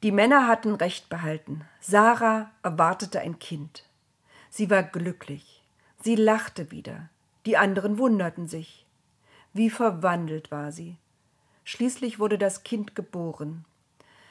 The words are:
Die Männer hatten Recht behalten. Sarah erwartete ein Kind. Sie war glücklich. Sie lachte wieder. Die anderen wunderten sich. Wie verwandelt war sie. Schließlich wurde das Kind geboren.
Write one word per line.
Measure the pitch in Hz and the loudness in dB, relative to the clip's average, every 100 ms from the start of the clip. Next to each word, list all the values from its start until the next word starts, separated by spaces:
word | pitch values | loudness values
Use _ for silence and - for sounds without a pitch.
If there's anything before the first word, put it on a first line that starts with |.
Die | 214 | 0
Männer | 202 226 277 247 | 4 6 6 6
hatten | 226 220 208 | 2 0 -2
Recht | 175 - - | -2 -4 -10
behalten. | 170 160 156 - 156 - _ | -8 -6 -8 -8 -12 -12 _
Sarah | - 208 220 233 226 220 214 _ | 2 6 6 6 2 0 -4 _
erwartete | 180 160 165 185 196 196 | -6 2 2 2 -6 -6
ein | 165 160 | -6 -10
Kind. | - 151 156 - _ _ _ _ _ - - | -10 -12 -12 -18 _ _ _ _ _ -20 -20
Sie | - 208 | -6 2
war | 196 | 2
glücklich. | 160 175 170 180 - 143 - _ _ _ _ _ | 2 -4 -6 -8 -12 -16 -16 _ _ _ _ _
Sie | 220 220 | 0 4
lachte | 214 165 - - 151 | 4 4 -2 -12 -12
wieder. | 156 - - 165 _ _ _ 214 | -12 -14 -16 -18 _ _ _ 0
Die | 156 | 4
anderen | 196 196 202 208 | 4 2 0 2
wunderten | 262 214 175 165 165 | 2 2 0 -6 -10
sich. | 165 160 - _ _ _ _ _ _ _ | -10 -12 -20 _ _ _ _ _ _ _
Wie | 196 226 | 0 0
verwandelt | - 233 175 180 175 165 156 - | 2 0 2 0 0 -4 -8 -10
war | 147 147 | -10 -10
sie. | 160 170 175 _ _ _ _ _ _ | -12 -16 -18 _ _ _ _ _ _
Schließlich | - - 247 247 247 208 | -16 -4 -4 -2 -6 -2
wurde | 208 208 | 0 2
das | 196 190 | 0 -2
Kind | - 233 208 | -6 -6 -6
geboren. | - 175 175 165 156 151 165 160 _ _ _ _ _ _ | -10 -10 -8 -8 -8 -10 -12 -16 _ _ _ _ _ _